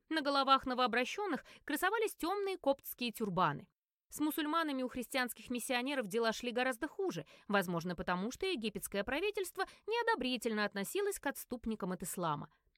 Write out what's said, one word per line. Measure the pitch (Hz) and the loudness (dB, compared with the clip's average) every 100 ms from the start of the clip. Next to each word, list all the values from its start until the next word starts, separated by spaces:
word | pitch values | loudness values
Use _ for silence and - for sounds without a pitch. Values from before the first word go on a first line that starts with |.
| - | -2
На | 320 | 0
головах | 285 277 269 269 262 | 4 4 6 6 4
новообращенных | 254 247 240 247 - 403 254 - - | 2 4 4 2 0 -2 -2 -4 -12
красовались | - 294 370 453 440 - | -4 2 2 2 0 0
темные | 311 403 392 370 | -2 0 -2 2
коптские | 277 277 - - 240 | 2 2 -4 -4 -4
тюрбаны. | - 202 175 160 143 - _ _ _ _ | -2 -2 4 2 2 -8 _ _ _ _
С | - | -2
мусульманами | 302 320 302 330 311 262 | 0 0 0 2 0 0
у | 254 | -2
христианских | 254 220 262 247 - - | -4 -2 0 -2 -4 -6
миссионеров | 240 - 247 262 269 202 | -6 0 0 0 -2 0
дела | 226 226 | 2 2
шли | - 240 | 0 -2
гораздо | 233 262 240 311 | 0 0 0 -4
хуже, | - 370 170 - - - | -2 -2 -2 -8 -12 0
возможно, | 202 180 170 180 175 | 2 2 0 -2 -4
потому | 185 180 220 | -2 -2 -2
что | - 381 | -4 -2
египетское | 285 220 185 - 202 | -2 -4 -6 -4 -4
правительство | 220 285 403 403 359 381 359 - - | -2 -2 -2 -2 -4 -4 -6 -6 -2
неодобрительно | 466 453 392 254 240 233 214 | 0 2 2 0 0 0 0
относилось | 208 202 190 381 403 - | 0 -2 -2 0 0 -2
к | 277 | -4
отступникам | - - 247 226 214 180 | -4 -8 -6 -4 -4 -4
от | 180 | -4
ислама. | 180 190 165 151 156 _ _ | -6 -2 -2 -2 -6 _ _